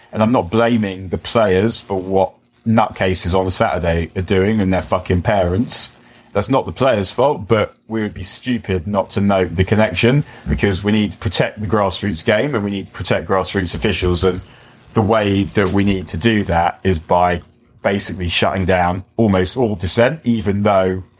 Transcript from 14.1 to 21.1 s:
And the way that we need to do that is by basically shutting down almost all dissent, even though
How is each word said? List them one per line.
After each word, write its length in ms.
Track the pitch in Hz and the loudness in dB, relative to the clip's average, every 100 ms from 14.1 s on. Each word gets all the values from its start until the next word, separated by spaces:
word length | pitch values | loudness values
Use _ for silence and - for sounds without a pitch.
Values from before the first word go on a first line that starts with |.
| 87 | 2
And 180 | 92 92 - - - - - | 0 0 -8 -20 -20 -20 -6
the 80 | 117 | -2
way 400 | 101 110 104 98 | 2 2 2 0
that 260 | 90 107 92 | 0 0 2
we 140 | 98 | 2
need 220 | 101 95 85 | 2 0 -4
to 80 | 87 | -2
do 280 | 117 110 | 0 0
that 340 | 90 85 87 - | 0 2 0 0
is 140 | 98 87 | -2 -2
by 440 | - 90 90 87 - _ _ _ | 0 2 2 0 -6 _ _ _
basically 460 | 107 101 - 90 87 | -2 -2 -4 -6 -4
shutting 380 | - 98 92 92 | 0 0 0 0
down 380 | 90 87 92 - - | 2 2 -2 -8 0
almost 400 | 113 98 92 127 | 2 4 2 0
all 180 | 117 | -2
dissent, 460 | 95 95 - 123 160 | -2 -2 2 2 2
even 380 | 123 113 101 101 | -2 0 0 0
though 380 | 104 98 92 92 90 | 2 2 2 -2 -8